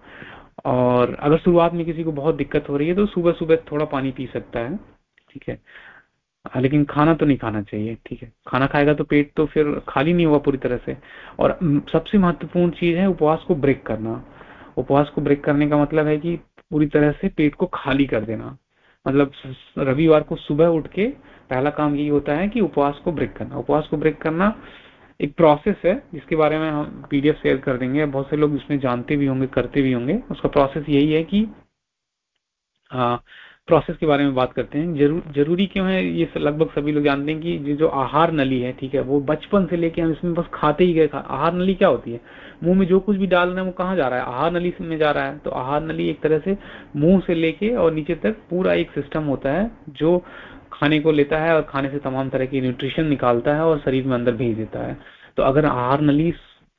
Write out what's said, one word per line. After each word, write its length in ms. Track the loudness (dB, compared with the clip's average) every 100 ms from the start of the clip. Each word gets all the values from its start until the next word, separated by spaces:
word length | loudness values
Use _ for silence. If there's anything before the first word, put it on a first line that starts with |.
| -16 -20 -20 -20 -20 -8 -2
और 500 | 2 4 4 2 0
अगर 180 | 2 4
शुरुआत 360 | 4 4 4
में 120 | 0 -4
किसी 180 | -4
को 80 | -4
बहुत 240 | -2 -2 -2
दिक्कत 340 | -2 -2 -2
हो 80 | -2
रही 100 | 0
है 80 | 0
तो 100 | 0
सुबह-सुबह 500 | 0 0 0 2 2
थोड़ा 300 | 0 -4 -2
पानी 260 | -2 -4
पी 180 | -6 -8
सकता 260 | -10 -8 -8
है, 180 | -6 -8 -12 _ _ _ _
ठीक 100 | -16 -12
है। 120 | -12 _ -20 -20 -20 _ _ _ _ -8
हाँ, 140 | -2
लेकिन 220 | 2 2
खाना 300 | 2 2 2
तो 120 | 4 2
नहीं 120 | 0
खाना 240 | -2 -6
चाहिए, 360 | -6 -6 -6 -8 -12
ठीक 180 | -16
है। 80 | -16 _ -6
खाना 180 | -2 0
खाएगा 280 | 2 2
तो 100 | 2
पेट 280 | 2 2 2 0
तो 100 | 0
फिर 360 | 0 0 -2 -4
खाली 240 | 0 2
नहीं 120 | 4 4
हुआ 120 | 2
पूरी 200 | 2 -2
तरह 220 | -2 -4 -6
से। 120 | -12 -14 -20 -12 0
और, 180 | 0 2
म, 180 | 0 0 2
सबसे 260 | -2 2 2
महत्वपूर्ण 540 | 4 0 -2 0 0
चीज 260 | 2 0 2
है 100 | 0
उपवास 340 | 2 2 2 0
को 80 | 0
ब्रेक 280 | 2 0
करना। 420 | -2 -6 -6 -8 -12 -20 -20 -20 -12 -6
उपवास 320 | 0 2 2
को 120 | 0
ब्रेक 220 | 0 0
करने 240 | 2 2 2
का 100 | 2
मतलब 300 | 2 2 0
है 100 | 0
कि 180 | -2 -6 -8 _ -6
पूरी 140 | 0 2
तरह 260 | 4 2
से 160 | 2 -2
पेट 280 | 0 0 0
को 100 | -4
खाली 400 | -4 -2 0 2
कर 160 | -2
देना। 360 | -4 -6 -10 -16 _ _ _ _ -2
मतलब 240 | 2 0
स-, 420 | -2 -18 -18 -12 -4
रविवार 440 | -2 2 4 4
को 140 | 2 -6
सुबह 320 | -2 2 2
उठ 200 | 2 -2
के 200 | -4 -4 -4 -16 -18 -6
पहला 200 | -2 -2
काम 260 | 0 -2 0
यही 120 | 0
होता 260 | 0 0
है 140 | -2 -2
कि 140 | 0
उपवास 400 | -2 0 0 -2
को 80 | -6
ब्रेक 220 | -4 -4
करना। 240 | -6 -10 -8
उपवास 300 | -2 -2 -2
को 100 | -2
ब्रेक 240 | -2 -2
करना 400 | -4 0 0 -2 -10 -20 -20 -20 -20 -8
एक 140 | -6 4
प्रोसेस 400 | 4 4 2 0 0
है 180 | -2 -4
जिसके 220 | -14 -4 0
बारे 240 | 2 2
में 100 | -2
हम 380 | -4 -6 -10 -6
पीडीएफ़ 260 | 0 0 0
शेयर 220 | 0 0
कर 200 | -2 -4
देंगे। 280 | -2 -2 -2
बहुत 240 | -4 -4
से 80 | 0
लोग 180 | 0 0
इसमें 240 | -4 -2
जानते 360 | -2 -2 -2 0
भी 100 | 0
होंगे, 220 | 0 -2
करते 340 | -2 -2 0
भी 120 | 0
होंगे। 260 | 0 -2 -4 -4
उसका 180 | -6 -2
प्रोसेस 400 | 2 2 0 0
यही 240 | 2 4
है 100 | 2
कि, 240 | 0 0 0 -4 _ _ _ _ _ _ _ _ _ _ _ _ _
आ, 240 | -2 -2 -2 -8 -20 -20 _ 2
प्रोसेस 300 | 2 2 -2
के 80 | 2
बारे 180 | 2
में 120 | 2 2
बात 180 | 0
करते 260 | -2 -6 -4
हैं। 160 | -4 2
जरू-, 380 | 2 0 -4
जरूरी 320 | -2 0 0 -2
क्यों 220 | -2 0
है? 180 | 0 -2
ये 240 | -2 -2
स-, 40 | -2
लगभग 320 | -2 0 -2
सभी 220 | -2 -2
लोग 120 | 0
जानते 280 | 0 0 -2
हैं 100 | -6
कि 80 | -6
ये 240 | -6 -4
जो 140 | 0 0
आहार 440 | 0 0 2 2
नली 280 | 2 0 0
है, 120 | -2
ठीक 240 | -6 -4 -4
है, 60 |
वो 200 | 0 -2
बचपन 440 | 0 -4 0 0 0
से 120 | 0
लेके 240 | -2 0
हम 100 | -2
इसमें 220 | -2 -2
बस 120 | -4 -4
खाते 300 | -2 0 2
ही 100 | 2
गए। 140 | 4 2
खा-, 180 | 0 -8
आहार 260 | -2 -2
नली 200 | 0 0
क्या 140 | 2 2
होती 240 | 2 -2
है? 80 | -12 -14 -20 -20 -4
मुंह 160 | 2 2
में 80 | 4
जो 120 | 2
कुछ 180 | 2 0
भी 100 | 2
डाल 200 | 2 2
रहे 100 | -2
हैं 80 | -6
वो 60 |
कहाँ 240 | -4 -2 0
जा 120 | 0
रहा 120 | -2
है? 60 | -4
आहार 260 | -2 -2
नली 220 | 0 -2 -4
में 160 | -6 -2
जा 140 | 0
रहा 140 | 0 -4
है। 120 | -6
तो 120 | -8
आहार 340 | -6 -2 -4
नली 260 | -4 -4 -4
एक 120 | -2
तरह 180 | 0 0
से 180 | 0 -6 -8 -20 -10 0
मुंह 280 | 4 4 4
से 80 | 0
लेके 400 | 0 0 -2 2
और 180 | 2
नीचे 220 | 0 -2 -2
तक 160 | -2
पूरा 420 | -4 -4 -2 2
एक 180 | 0 0
सिस्टम 320 | -6 -6 -4
होता 280 | -2 -2 -2
है 200 | -2 -2 -6 -16
जो 340 | -2 2 2 -2 -16 -20 -20 -18
खाने 260 | -4 0 2
को 120 | 2
लेता 280 | 2 2 0
है 160 | 2 0
और 60 |
खाने 280 | 0 -4 -4
से 80 | -4
तमाम 320 | -6 -4 -2
तरह 160 | -4 -2
की 160 | -2
न्यूट्रिशन 440 | -2 -2 -4 -2 -2
निकालता 500 | 0 2 2 2 2
है 60 |
और 180 | 2 0
शरीर 240 | 0 0 0
में 80 |
अंदर 180 | 0 0
भेज 260 | 0 0 -2
देता 220 | -6 -8
है। 180 | -8 -10 -16 -20 -10 -2
तो 60 |
अगर 220 | 0 2 0
आहार 360 | 0 0 2
नली 320 | 2 2 2 -2 -10 _ _